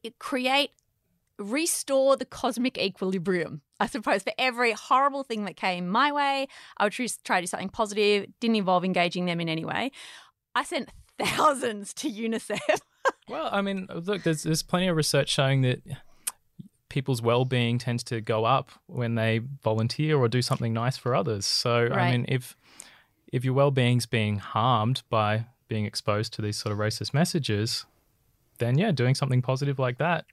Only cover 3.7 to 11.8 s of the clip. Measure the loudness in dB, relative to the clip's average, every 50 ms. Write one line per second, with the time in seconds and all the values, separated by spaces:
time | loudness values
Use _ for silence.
3.7 | _ -4 -4 -2 -2 -4 -2 0 0 0 0 -4 -4 -2 -2 -2 0 2 2 0
4.7 | 0 0 0 2 4 4 4 4 0 -2 -6 -6 -6 -6 -6 -6 -6 -4 -2 -2
5.7 | -2 -2 -2 -2 2 2 2 2 2 2 0 0 0 -2 -4 -6 -8 -14 -20 -12
6.7 | -4 0 0 0 0 -2 -4 -6 -6 -6 -4 0 0 0 0 -2 -6 -6 -6 -6
7.7 | -2 -2 -2 0 2 2 4 4 4 4 0 -4 -8 -4 0 2 2 2 4 4
8.7 | 2 2 4 2 2 2 2 2 0 -2 -2 -2 -2 -2 -2 -2 -2 -4 -4 -4
9.7 | -4 -4 -4 -4 -6 -10 -18 -18 -20 -20 -20 -20 _ _ _ _ -4 -4 -4 -2
10.7 | -4 -6 -6 -8 -12 -20 -20 _ _ -6 -4 -2 0 4 4 4 4 4 0 -4
11.7 | -4 -4